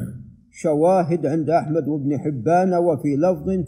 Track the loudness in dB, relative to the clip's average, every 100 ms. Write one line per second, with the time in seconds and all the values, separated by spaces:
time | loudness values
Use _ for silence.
0 | -10 -12 -18 -20 _ -4 0 2 4 4
1 | 2 -2 -2 -2 0 0 0 -2 -2 -2
2 | -2 -4 -4 -4 2 2 4 2 2 0
3 | 0 2 2 0 -2 -4